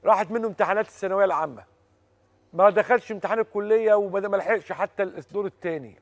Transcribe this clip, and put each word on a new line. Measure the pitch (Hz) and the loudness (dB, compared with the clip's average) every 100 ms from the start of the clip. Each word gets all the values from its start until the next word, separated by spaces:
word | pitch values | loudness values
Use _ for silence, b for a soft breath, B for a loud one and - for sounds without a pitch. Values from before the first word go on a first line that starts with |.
راحت | 165 202 190 | 2 2 0
منه | 233 220 | -4 -6
امتحانات | 185 175 202 214 | -2 0 0 -4
الثانويه | - 190 190 | -6 -4 0
العامه، | 196 156 156 113 - _ _ _ _ _ _ _ _ | 0 0 -4 -8 -20 _ _ _ _ _ _ _ _
ما | 165 196 | 4 4
دخلش | 196 202 240 - | 6 2 2 0
امتحان | 208 180 226 | -8 -4 -2
الكليه، | 214 208 208 220 220 | -2 -4 0 2 4
وما، | 208 202 185 | 2 2 -4
ما | 202 196 | -2 -4
لحقش | 190 220 - | 0 -2 -2
حتى | 175 196 - | -6 -6 -4
الدور | 190 185 143 202 196 | -6 -6 -10 -8 -8
الثاني. | - 180 160 123 113 | -8 -8 -8 -10 -14